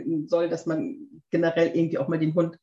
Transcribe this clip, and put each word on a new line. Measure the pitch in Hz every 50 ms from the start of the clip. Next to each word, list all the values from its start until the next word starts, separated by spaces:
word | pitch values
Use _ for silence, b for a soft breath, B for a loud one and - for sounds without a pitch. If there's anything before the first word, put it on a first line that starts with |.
| - 165 165 151 -
soll, | - 175 170 175 165
dass | 165 160 -
man | 170 156 - 98 87 - - - - - - - _
generell | - 165 170 165 165 170 170 151 -
irgendwie | 170 165 160 160 131
auch | 135 147
mal | 165 160
den | 156 156 156
Hund | 175 170 170 - -